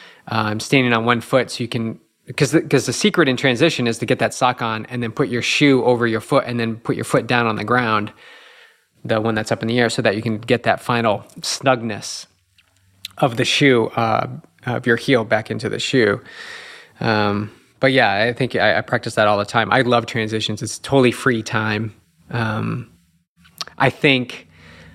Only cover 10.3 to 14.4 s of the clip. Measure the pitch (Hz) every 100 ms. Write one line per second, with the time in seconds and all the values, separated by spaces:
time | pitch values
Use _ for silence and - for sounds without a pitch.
10.3 | 107 117 117 117 92 - 120 113 104 -
11.3 | - - - 131 127 113 101 - - -
12.3 | _ _ _ _ _ _ _ - - 143
13.3 | 117 127 - 143 120 113 - 113 113 -
14.3 | 127